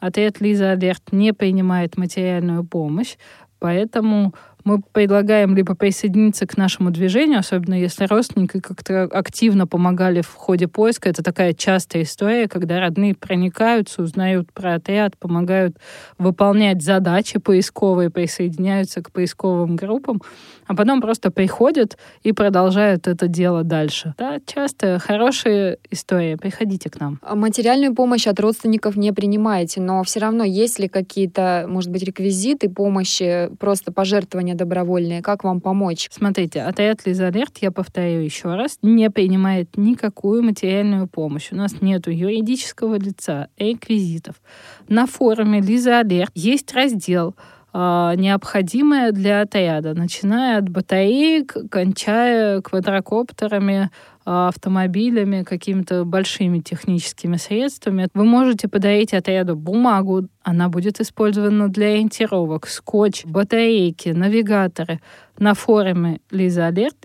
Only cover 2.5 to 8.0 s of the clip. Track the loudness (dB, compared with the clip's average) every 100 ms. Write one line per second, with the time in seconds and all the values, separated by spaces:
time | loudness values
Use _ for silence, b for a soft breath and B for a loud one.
2.5 | -2 -4 -4 -2 -4 -4 -10 B B B
3.5 | _ -2 -2 -2 0 0 2 0 B B
4.5 | B 0 0 0 2 4 4 4 4 4
5.5 | 4 2 0 0 0 0 4 4 2 -2
6.5 | 0 0 0 -2 0 0 2 4 2 0
7.5 | -2 0 0 -2 -2